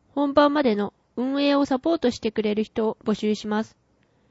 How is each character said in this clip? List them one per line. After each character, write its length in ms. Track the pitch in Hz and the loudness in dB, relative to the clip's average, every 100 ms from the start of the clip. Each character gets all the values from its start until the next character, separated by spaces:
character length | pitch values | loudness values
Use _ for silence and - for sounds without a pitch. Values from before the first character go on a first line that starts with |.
| _ 277 | _ -4
本 180 | 285 | 0
番 200 | 294 294 | 4 4
ま 100 | 294 | 4
で 120 | 262 208 | 0 0
の 180 | 208 - _ - | -2 -8 _ -6
運 280 | 254 277 | -4 0
営 120 | 285 285 | 2 2
を 100 | 277 | 2
サ 140 | 254 | 0
ポ 160 | 320 339 | 0 0
ー 20 | |
ト 140 | 247 | 0
し 80 | - | -2
て 120 | 226 | -4
く 100 | 220 | -2
れ 140 | 208 208 | -2 -2
る 80 | |
人 240 | 214 - 220 | -4 -2 -4
を 100 | - | -2
募 100 | - | -4
集 220 | 208 214 208 | -2 -2 -2
し 120 | 214 | -2
ま 160 | 208 | -4
す。 140 | 226 _ _ _ _ _ _ | -4 _ _ _ _ _ _